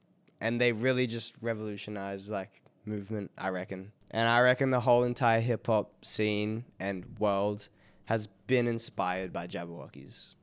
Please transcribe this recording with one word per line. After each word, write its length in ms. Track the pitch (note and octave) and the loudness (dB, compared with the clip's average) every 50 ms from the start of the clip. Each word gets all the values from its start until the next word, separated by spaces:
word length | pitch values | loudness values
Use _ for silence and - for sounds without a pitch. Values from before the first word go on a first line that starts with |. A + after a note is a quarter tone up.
| _ _ _ _ _ _ _ - | _ _ _ _ _ _ _ -4
and 200 | - A#2 A#2+ A#2 | -2 0 2 4
they 120 | B2 B2 | 2 2
really 340 | A#2 G#2+ A#2+ C3 B2+ B2+ B2+ | 2 2 2 2 4 2 2
just 280 | A#2 A#2 A2+ - - - - | 0 -2 -6 -6 -8 -10 -6
revolutionized, 880 | A#2 A#2 A2+ G#2+ G#2+ G#2+ G#2 G2 - G#2+ G#2+ G2+ G2 G2 G2 G2 G2 G#2 | -4 -4 -4 -2 -4 -6 -6 -8 -8 -8 -8 -6 -6 -6 -8 -8 -8 -6
like, 320 | G#2+ G2 F#2+ G2 _ _ _ - _ _ - | -6 -6 -6 -6 _ _ _ -20 _ _ -8
movement, 460 | A2 G#2+ G2+ G2 G2 A2 G#2 G2 - _ - | -6 -6 -6 -6 -6 -6 -6 -6 -8 _ -6
I 100 | F#2+ F#2+ | -4 -4
reckon. 440 | F#2 F2+ F#2 - G2 F#2 F#2+ G2+ - _ - - | -2 -4 -4 -6 -8 -10 -10 -12 -18 _ -18 -6
And 180 | - A2+ A#2 A#2 | 0 2 4 4
I 120 | A#2 A#2+ | 6 6
reckon 300 | B2 B2+ B2+ - C3+ C3 | 6 6 6 4 4 2
the 100 | C3 B2 | 2 2
whole 240 | A2+ B2+ A#2+ B2 B2 | 4 6 6 6 4
entire 360 | B2 A#2+ - B2+ A#2 A2+ A2+ | 2 0 2 2 4 4 4
hip-hop 640 | A2+ B2 A#2 - - - A2 G#2+ - - _ _ - | 4 2 0 0 2 2 2 2 2 -2 _ _ -4
scene 600 | - - - G#2+ G#2+ G#2 G#2 G#2+ G#2+ A2 A2+ B2 - _ - | -2 0 2 2 2 2 0 0 -2 -2 -4 -6 -12 _ -6
and 240 | F#2+ G2 G2 F2+ F2 - G#2+ G#2 | -4 -4 -4 -4 -8 -12 -4 0
world 480 | G#2 G2+ G2 G2 G2+ G#2 G#2 G#2 - - _ _ _ _ _ - - | 0 2 2 2 0 0 -2 -4 -10 -16 _ _ _ _ _ -20 -4
has 200 | - A2+ A2+ G#2+ - _ _ - - | -2 -2 -2 -2 -6 _ _ -2 0
been 180 | B2+ B2 A#2+ | 2 2 2
inspired 680 | A#2+ A#2 A2+ - - - - F#2 F2+ F#2 F#2 F#2+ F2 | 2 0 -2 -4 -6 -4 -2 -2 -2 0 -2 -4 -4
by 140 | - E2+ F2 | -6 -6 -8
Jabberwockies. 880 | F2+ G2 F2+ F2 E2+ E2 C#2 C#2 E2+ - C2+ C2+ - - - - - - _ | -6 -6 -8 -8 -8 -10 -12 -12 -14 -14 -16 -16 -14 -14 -14 -14 -14 -14 _